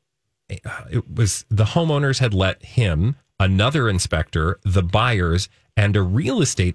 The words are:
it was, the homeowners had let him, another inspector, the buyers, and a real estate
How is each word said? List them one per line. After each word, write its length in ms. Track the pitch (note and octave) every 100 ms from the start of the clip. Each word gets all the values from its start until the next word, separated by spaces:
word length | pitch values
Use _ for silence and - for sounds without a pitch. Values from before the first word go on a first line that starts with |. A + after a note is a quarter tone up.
| _ _ _ _ -
it 560 | - - - - A#2+ -
was, 300 | E2 G#2 - -
the 140 | G#2+
homeowners 560 | G#2+ F3 E3 C#3+ C#3+ C3
had 120 | B2
let 300 | F#2+ F#2+ -
him, 520 | - - G#2+ D#2 G#2 C#3+ _ -
another 480 | F#2+ F#2+ A#2 D#3 A#2
inspector, 720 | F#2 - D#2+ - E2 D#2+ -
the 200 | G2 F#2
buyers, 680 | F2 G#2 B2 G#2+ E2+ F2 - _ _ -
and 180 | G2+
a 60 | G#2
real 400 | F2+ G#2+ F#3+ B3+
estate 340 | C#3+ - F2+